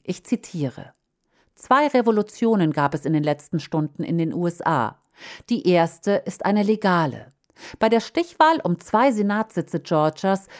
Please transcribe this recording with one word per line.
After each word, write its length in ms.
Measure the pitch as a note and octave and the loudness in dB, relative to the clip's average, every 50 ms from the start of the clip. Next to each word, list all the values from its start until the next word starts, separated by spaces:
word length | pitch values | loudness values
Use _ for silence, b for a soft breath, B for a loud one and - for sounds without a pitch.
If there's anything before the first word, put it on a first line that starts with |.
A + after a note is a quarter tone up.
Ich 200 | _ - F3+ - - | _ -10 -10 -10 -6
zitiere: 680 | - B3 G#3+ - - - E3 C#3+ B2+ A2+ - - - - _ _ _ _ _ _ _ _ _ _ _ _ | -4 -4 -4 -4 -6 -8 -6 -6 -6 -6 -10 -16 -18 -20 _ _ _ _ _ _ _ _ _ _ _ _
Zwei 320 | - - - B3+ C#4 D4+ | -8 -2 2 2 2 4
Revolutionen 880 | C#4+ - B3+ A3 A3+ A3 G#3 G#3 - - - A#3+ A3+ A3+ G3 E3+ D#3 D3 | 4 2 2 4 4 2 2 0 -2 -4 -2 0 2 2 4 2 2 2
gab 180 | D#3 C#3+ C#3 | 2 0 0
es 140 | D3+ D3 C#3 | 0 -2 -2
in 80 | C#3 D#3+ | 0 0
den 100 | D3+ D3 | 2 2
letzten 340 | D3+ D3 D3 - - - D#3+ | 0 -2 -2 -4 -6 -6 -6
Stunden 440 | - - - D#3 D#3 D3 - - | -6 -4 -2 -2 -2 -2 -4 -6
in 160 | - - E3 E3+ | -6 -2 -2 0
den 160 | E3 D#3+ - | 0 -2 -2
U 120 | F3 F3 | -2 -2
S 140 | F3 E3+ - | -2 -4 -2
A. 360 | - - D#3+ C3+ A2+ - - _ _ B B B B B B B B - | -2 0 0 0 0 -2 -6 _ _ B B B B B B B B -4
Die 180 | A#3+ - - | -4 0 2
erste 560 | F3+ F3+ E3+ E3 E3 - - - G3+ G3+ - - | 4 4 4 4 2 -2 -4 -2 0 0 0 -2
ist 180 | F#3+ - - - | -4 -6 -4 -2
eine 200 | F#3+ G3+ G#3+ G#3 | 0 2 2 2
legale. 640 | G3+ A3 G#3 - G3 F3+ E3+ D#3+ C#3 A2+ - - - _ _ _ _ B B B B B - | 2 0 2 2 2 2 2 2 0 -2 -6 -12 -20 _ _ _ _ B B B B B 0
Bei 120 | A3 A3 | 2 2
der 100 | A#3 A3+ | 4 2
Stichwahl 580 | - - - D#4+ E4+ - - - D#4+ D#4 E4 D#4 | 0 0 -4 -4 -4 -2 2 2 4 4 4 2
um 180 | - F3 F3 - | 0 -2 -2 -4
zwei 320 | - - - G#3+ B3+ C#4 | -2 -2 0 2 2 2
Senatssitze 680 | A#3 G#3+ G#3 G3+ G3+ G#3+ A3 - - F3+ D#3 - - D#3 | 2 2 0 0 0 -2 -4 -4 -6 -6 -6 -4 -6 -8
Georgias 640 | C#3 - E3+ D3+ D3+ D#3 D#3 - - F#3+ G3 F#3+ - B B B | -4 -2 0 2 2 0 0 -2 -2 -2 -2 -2 -4 B B B